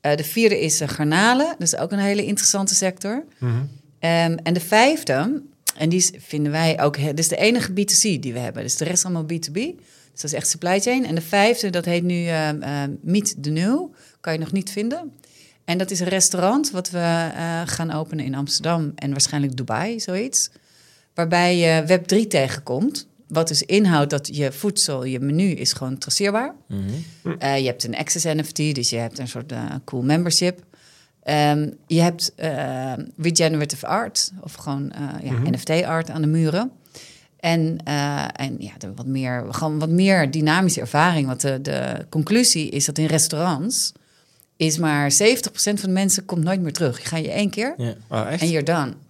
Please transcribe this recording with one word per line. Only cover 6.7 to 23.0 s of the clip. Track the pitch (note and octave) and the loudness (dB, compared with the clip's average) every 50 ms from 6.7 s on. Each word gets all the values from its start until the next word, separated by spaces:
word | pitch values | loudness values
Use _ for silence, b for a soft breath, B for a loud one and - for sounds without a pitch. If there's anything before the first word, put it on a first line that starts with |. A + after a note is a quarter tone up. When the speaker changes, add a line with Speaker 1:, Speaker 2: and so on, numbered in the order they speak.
| D#3 - | 2 2
Speaker 1:
ook | - D3 D3 | 2 0 2
he-, | C#3 C#3 | 0 -2
dit | D#3 C#3+ D#3 | -2 0 0
is | E3 | 0
de | D3+ - | 0 0
enige | - F3 G#3+ A#3+ B3 - - | 2 2 4 4 2 0 -2
B | F#3 G3 G3+ | 0 0 0
two | G3+ - - - A3 F3 | 2 2 2 4 2 0
C | C3 | 0
die | - B2+ A2+ | -2 -6 -6
we | B2 | -6
hebben. | B2 A#2 - - G#2+ | -6 -6 -6 -6 -4
Dus | A2+ - | -4 -4
de | - D#3 | -2 -2
rest | D#3+ F3+ E3+ - | -2 0 -2 0
allemaal | F#3 F3 E3 D#3+ | 0 -2 -4 -2
B | D3+ | -4
two | E3+ E3 E3 D3 | -4 -6 -6 -6
B. | D3 | -4
Dus | F#3+ B3 E4+ F#4 - _ _ - - - _ _ - | -4 -4 -4 -8 -12 _ _ -20 -20 -20 _ _ -10
dat | - | -8
is | D3 D#3 | -6 -6
echt | D3 C#3+ - | -4 -2 -2
supply | D#3+ E3 F3 F3 F#3 G3 | -4 -2 0 0 2 2
chain. | G3+ A#3+ B3 C4 B3+ | 2 2 0 0 0
En | - E3 | 0 -2
de | E3 | -4
vijfde, | E3 - - G3+ G3+ A3 A#3+ A#3 A3 G3 | -2 2 4 4 6 4 4 2 0 -2
dat | F3 F3 E3+ | -2 -2 0
heet | F3 E3+ F3 F3 | 0 0 0 2
nu, | F3+ F3+ F3 E3+ | 0 0 0 0
ehm, | E3+ E3 D#3+ D#3 D3+ D3+ D3+ | 0 0 0 0 0 0 -2
ehm, | - C3+ C#3+ C#3+ C#3 C#3 C#3+ - | -4 -4 -4 -4 -4 -4 -6 -6
Meet | - D#3+ F3+ G#3 G3+ - - - C#3 | -2 0 0 2 2 0 -4 -4 -4
the | D3 | -2
New. | D#3 D#3+ F3 G#3 B3+ D#4+ F4+ - B B B B B B | 0 0 2 2 2 0 -2 -4 B B B B B B
Kan | - E3+ D#3+ | -4 -4 -2
je | D#3+ | -2
nog | D#3+ D3 | -2 -2
niet | E3 G3 F#3 G3 | -2 -2 -2 -2
vinden. | - G3+ G#3 A#3 C#4 E4+ F4 C#4+ - b b b b b b b b b b | -6 -4 -4 -4 -4 -6 -8 -12 -16 b b b b b b b b b b
En | - F3 | -4 -2
dat | F3+ F#3 F#3 | -2 -2 -2
is | G3 E3 | -2 -2
een | F3 | -2
restaurant | F#3 F#3+ F#3+ F3+ - - F3+ F3+ F#3+ A#3+ C#4+ D4+ - | 0 2 2 2 2 2 2 2 4 4 2 0 0
wat | F#3+ F#3 F3+ - | -4 -4 -6 -4
we, | F3+ | -4
eh, | F3 E3+ E3+ E3+ E3 E3 D#3+ - - E3+ E3 E3 E3 E3+ | 0 0 2 2 0 0 -2 -4 -6 -6 -4 -4 -4 -4
gaan | D3 - - E3 E3 | -4 -4 -4 -4 -4
openen | D#3 D#3 D#3+ D#3+ E3 D#3 C#3 | -4 -4 -6 -4 -6 -6 -4
in | C3+ C3+ | -4 -4
Amsterdam | C3+ C#3+ C#3 - - - D#3+ E3+ E3 D#3 D3 D3+ | -4 -2 -2 -2 -2 0 0 0 0 0 -2 -4
en | - - C#3 | -4 -4 -4
waarschijnlijk | C#3 C#3 C#3 - - D3 C#3+ C#3 B2+ | -2 -2 -4 -4 -4 -2 -2 -2 -4
Dubai, | B2+ B2+ A2+ A2 A2+ E3+ G#3+ A#3 A3 | -6 -6 -4 -4 -4 -4 -6 -6 -8
zoiets. | - - F3+ F#3+ A3+ C4+ - - - - b b b b b b b b b b b b b | -8 -6 -6 -6 -6 -4 -4 -4 -4 -4 b b b b b b b b b b b b b
Waarbij | - E3+ E3 F3 F3 F3 F3 F3+ | -4 -2 2 2 4 4 4 4
je | F3 E3 D#3+ D#3+ D#3+ D#3 | 4 4 4 4 4 4
web | D#3+ F#3 F3+ F3 | 4 2 2 4
drie | - G3 G#3+ A3+ | 2 2 2 2
tegenkomt. | G#3 F#3 D3+ C3+ C3 - - - - B2 C3+ G3+ C#4+ D4+ - | 2 2 2 2 2 -2 -8 -6 -4 -2 0 0 -2 -2 -4